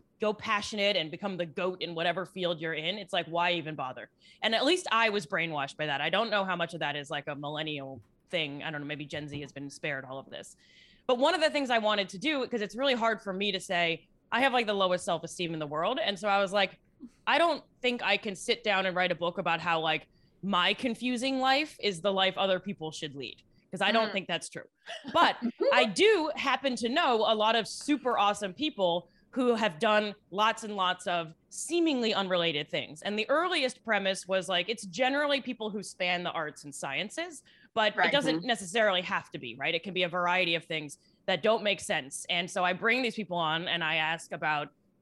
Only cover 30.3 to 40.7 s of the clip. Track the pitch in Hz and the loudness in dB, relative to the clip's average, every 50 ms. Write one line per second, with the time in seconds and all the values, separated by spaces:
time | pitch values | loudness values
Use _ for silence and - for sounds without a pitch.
30.3 | 170 196 214 226 220 - 220 214 214 196 185 180 180 180 - 196 175 170 165 160 | 0 2 2 2 2 0 -6 -8 -2 0 0 0 0 -2 -2 -2 -2 -2 -2 -4
31.3 | 160 _ _ _ - - - - 320 349 330 320 277 247 233 214 208 - 196 185 | -12 _ _ _ -12 -12 -6 -2 2 4 4 4 4 2 2 2 0 0 0 2
32.3 | 185 175 170 170 156 147 156 - - 151 120 - 139 - - 196 208 214 214 - | 2 2 2 2 0 -2 -4 -2 -4 -4 -4 -6 -12 -8 -6 -4 -2 -2 0 2
33.3 | 269 311 349 370 370 320 269 254 - - _ 226 214 202 196 190 190 185 - 180 | 2 2 2 2 0 0 0 -2 -4 -6 _ 0 0 2 2 0 -2 -2 -4 -2
34.3 | 190 190 175 185 185 175 180 190 226 - - 190 160 196 254 262 277 285 302 285 | -2 -2 0 0 0 0 0 0 -4 -6 -8 -10 -2 0 2 2 2 2 2 2
35.3 | 285 269 - 254 247 - 220 214 196 220 175 - - - 185 180 180 175 175 170 | 0 -2 -2 -6 -8 -6 -6 -6 -6 -6 -8 -10 -6 -4 -2 -2 0 -2 -2 -4
36.3 | - 170 156 151 - - - 147 139 - 175 143 135 151 185 214 - 320 339 359 | -4 -4 -6 -6 -8 -12 -16 -14 -12 -8 -8 -6 -4 -4 -4 -4 -6 -8 -8 -8
37.3 | 311 - _ - _ _ _ _ _ 226 214 214 208 - 180 - - 285 277 269 | -10 -16 _ -20 _ _ _ _ _ 2 2 2 4 2 2 4 4 2 2 2
38.3 | - 165 175 247 233 - 196 170 180 233 214 208 185 180 180 180 196 170 - - | 0 0 0 0 -2 -2 -2 -2 2 4 4 4 4 2 0 -2 -4 -4 -4 -6
39.3 | - 156 131 120 110 123 135 156 165 165 - 202 170 180 180 170 165 180 175 175 | -12 -12 -10 -10 -8 -4 -2 0 0 0 -2 -4 0 0 0 0 0 0 2 2
40.3 | 180 185 185 170 165 165 - - | 4 2 2 2 0 0 -2 -2